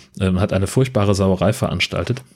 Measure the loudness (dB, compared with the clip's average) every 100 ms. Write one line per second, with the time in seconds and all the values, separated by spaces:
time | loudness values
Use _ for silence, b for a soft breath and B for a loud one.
0 | B -4 0 0 0 0 0 0 0 0
1 | 2 2 2 2 0 0 -2 -2 -4 -4
2 | -4 -6 -8